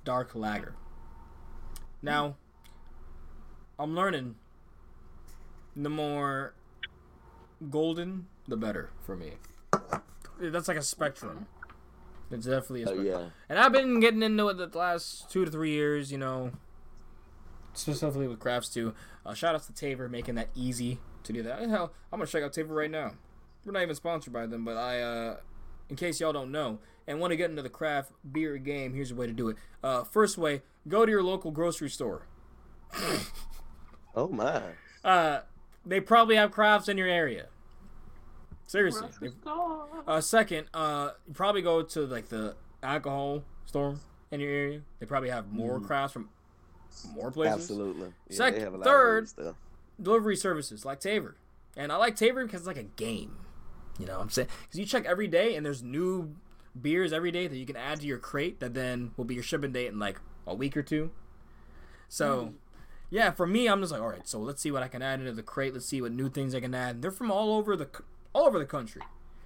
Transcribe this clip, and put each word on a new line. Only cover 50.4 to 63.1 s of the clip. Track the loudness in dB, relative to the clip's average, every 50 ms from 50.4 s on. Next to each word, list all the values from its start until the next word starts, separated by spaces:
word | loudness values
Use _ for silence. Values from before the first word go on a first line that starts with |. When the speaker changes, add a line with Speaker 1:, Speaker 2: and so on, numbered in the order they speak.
| 2 2 2 0 -2 -6 -8 -10 -8
Speaker 1:
like | -8 -8 -4
Taver. | -2 0 0 0 0 -2 -8 -14 -20 -20 -20 -20 -20 -16 -10
And | -6 -4 0
I | 4 4
like | 4 4 6
Taver | 6 6 6 6 4 0
because | -4 -4 -6
it's | -8 -8
like | -8 -8
a | -8
game. | -10 -8 -6 -4 -4 -4 -4 -6 -8 -10 -10 -12 -12 -12 -12 -10 -10 -12 -10 -10 -8 -8 -6
You | -6
know | -6 -4
what | -2
I'm | -2 0
saying? | 2 0 0 0
'Cause | -2 -6 -10 -8 -6 -6
you | -2
check | 0 0 0 2
every | 2 2 2 2 4
day | 4 6 6 4 4 2
and | 0
there's | -2 -4 -4 -6
new | -4 -2 0 2 2 2 0 -2 -4 -8 -12 -16 -20 -20 -20 -20 -16 -10 -4
beers | 0 2 4 4 4 2
every | 2 0 0 0
day | 0 0 -2 -2
that | -4 -6
you | -6
can | -6 -6
add | -6 -4 -4 -4 -4
to | -2 -2
your | -4 -4
crate | -4 -4 -2 0 0 0 -2 -4
that | -6 -4 -2
then | -2 -2 0 -2 -2 -4 -4 -4 -6
will | -4
be | -4 -4
your | -4 -2
shipping | -2 -2 -2 -2 -2 -2
date | -2 -2 -2
in, | -2 -2
like, | -2 -2 -4 -6 -10 -16 -16 -12 -8 -6
a | -4
week | -2 -2 0 0 -2
or | -2
two. | 0 0 0 0 -2 -4 -6 -10 -14 -16 -20 -20 -20 -20 -20 -20 -18 -18 -18 -18 -18 -18 -20 -16 -8
So, | -4 0 2 2 2 2 0 -4
Speaker 3:
Mm. | -8 -12 -18 -20 -20 -20 -18 -16 -14 -14 -8
Speaker 1:
yeah, | -2